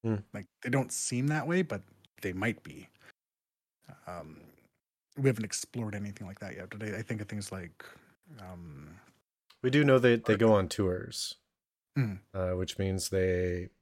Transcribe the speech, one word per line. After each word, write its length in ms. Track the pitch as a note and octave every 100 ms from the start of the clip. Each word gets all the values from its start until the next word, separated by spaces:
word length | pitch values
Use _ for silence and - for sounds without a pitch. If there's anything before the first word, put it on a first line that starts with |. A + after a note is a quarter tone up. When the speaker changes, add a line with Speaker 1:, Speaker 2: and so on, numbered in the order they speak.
Speaker 1:
Hmm. 120 | A2+ G#2+ -
Speaker 2:
Like, 140 | G#2 G2 _
they 80 | B2+
don't 220 | C3+ C3
seem 360 | - - B2 C#3
that 200 | D#3 D#3
way, 140 | F3+
but 200 | F3 G2 - _ _ -
they 120 | G2
might 280 | F#2 A2 -
be. 240 | - D#2+ - _ - - _ _ _ _ _ _ - - -
Um, 300 | F2 D#2 D#2 - _ _ _ _ _ _ -
we 120 | C3+
haven't 160 | A2 G#2+
explored 500 | - - B2 A2 G2+
anything 300 | G2+ G2 F#2+
like 120 | G2
that 160 | G2 -
yet, 140 | -
but 120 | G#2
I, 140 | G#2+ G2
I 40 |
think 200 | A2 A2
of 60 | G#2
things 240 | G#2+ G2+
like, 340 | F#2+ F2 _ - - - _ _ C#3
um, 480 | F#2 F2+ E2+ C#2 D2+ F2 - _ _ _ _ _
Speaker 1:
We 80 | B2+
do 140 | C#3
know 160 | C#3+ C3
that 260 | B2 A#2 -
they 80 |
Speaker 2:
Arc- 60 | G#2
Speaker 1:
go 140 | A2+
on 140 | G#2 F#2+
tours, 680 | - F#2+ F2+ - - - - _ _ _ _ _ -
Speaker 2:
Hmm. 200 | A#2+ F#2+ _
Speaker 1:
uh, 180 | G2 F#2
which 260 | F#2 F#2 -
means 300 | G2 F#2+ -
they 600 | G2 F#2 F2+ F2+ F2+ F2+ _